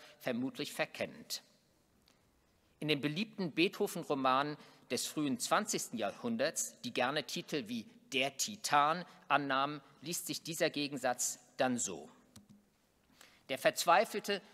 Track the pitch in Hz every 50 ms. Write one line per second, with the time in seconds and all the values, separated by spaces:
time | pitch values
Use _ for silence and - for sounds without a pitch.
0 | - - - - - 135 120 120 131 135 - - 147 - - - 151 - - -
1 | 104 - - - - - - - - _ _ _ _ _ _ _ _ _ _ _
2 | _ _ _ _ _ _ _ _ _ _ _ _ _ _ _ - 156 151 151 139
3 | 147 147 151 185 220 214 - - 185 147 - 156 175 196 - - 208 190 - 175
4 | 156 - 147 135 131 131 131 135 143 151 147 - - - - - - - 127 117
5 | - - - 156 147 139 123 - - - 160 196 208 - - 160 - - - 110
6 | 104 98 - - - 117 113 113 135 165 - - - - - - - 123 117 127
7 | 123 131 151 151 135 - - 180 - - 160 143 110 101 123 113 98 - - -
8 | - - 135 127 135 139 - - - 107 104 - - - 147 147 143 151 170 180
9 | 170 - - - - - 143 147 143 139 131 135 139 147 151 143 - - - -
10 | 131 165 160 - - - 143 - - 160 170 - 165 147 - 147 147 139 143 123
11 | 135 123 123 - - - - - - - _ - 131 127 123 110 - 98 85 71
12 | 76 - - - - _ - - - - - - _ _ _ _ _ _ _ _
13 | _ _ _ - - - - _ _ - 131 127 - 156 - - - 175 170 196
14 | 233 - - 202 - 208 202 185 - -